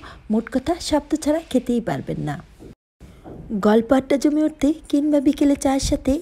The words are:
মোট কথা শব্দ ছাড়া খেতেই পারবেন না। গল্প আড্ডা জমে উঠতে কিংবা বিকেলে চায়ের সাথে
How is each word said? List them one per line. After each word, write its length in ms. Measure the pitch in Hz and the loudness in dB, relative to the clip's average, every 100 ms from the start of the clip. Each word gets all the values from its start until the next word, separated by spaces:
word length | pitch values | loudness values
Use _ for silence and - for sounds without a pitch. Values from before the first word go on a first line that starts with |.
| - - - | -8 -20 -4
মোট 160 | 214 226 | -2 -2
কথা 200 | 262 262 349 - | -4 -2 -4 -2
শব্দ 220 | 302 294 302 | -2 0 -2
ছাড়া 180 | 285 311 320 | 0 -2 0
খেতেই 320 | 254 247 240 | -2 0 -2
পারবেন 380 | - 135 123 156 147 | -2 -6 -6 -6 -6
না। 60 | 143 - - - - _ _ - - - - - 214 208 | -8 -12 -20 -20 -20 _ _ -20 -20 -18 -18 -8 0 4
গল্প 240 | 226 226 269 | 4 4 2
আড্ডা 200 | 262 285 | 2 0
জমে 180 | 302 302 311 | 2 2 0
উঠতে 200 | 311 277 311 - | 0 0 -2 -2
কিংবা 280 | 285 302 294 277 | -2 2 2 2
বিকেলে 300 | 277 285 277 | 2 2 2
চায়ের 220 | 277 277 - | 0 0 0
সাথে 220 | 285 - 285 | -2 0 -2